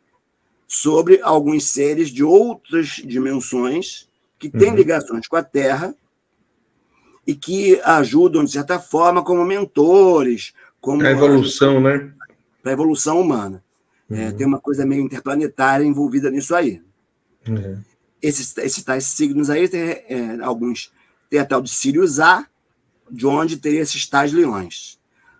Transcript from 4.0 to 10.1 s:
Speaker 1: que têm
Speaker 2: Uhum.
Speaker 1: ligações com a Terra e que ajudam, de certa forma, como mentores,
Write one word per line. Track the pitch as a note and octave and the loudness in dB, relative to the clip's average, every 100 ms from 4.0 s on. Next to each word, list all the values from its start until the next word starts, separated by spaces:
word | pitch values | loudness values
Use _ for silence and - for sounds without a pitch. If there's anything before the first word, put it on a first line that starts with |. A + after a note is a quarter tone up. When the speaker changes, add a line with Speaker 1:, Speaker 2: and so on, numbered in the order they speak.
| - _ _ _ | -20 _ _ _
Speaker 1:
que | D3+ | -10
têm | A2+ G3 | 2 2
Speaker 2:
Uhum. | A3 | 4
Speaker 1:
ligações | D#3+ D#3+ C#3+ A#2 - | 2 2 -2 -10 -4
com | E3 | -6
a | |
Terra | - C#3 C3+ C3+ F3+ D4 _ _ _ _ _ _ _ _ _ _ _ _ - | -4 -2 -2 -2 -6 -12 _ _ _ _ _ _ _ _ _ _ _ _ -8
e | |
que | C#3+ D#3 F#3+ G3+ F#3 | -8 -6 -2 4 4
ajudam, | - D#3+ B2 C#3 F3+ E3 | 6 2 2 4 4 4
de | D3 | 0
certa | C#3 C#3+ F3+ | -2 -4 -6
forma, | - D#3 E3+ F3 | -4 2 2 2
como | E3+ F3 | 0 0
mentores, | F3 G3 G3 - D#3 F#3+ F#3 | 0 -2 -4 2 6 6 6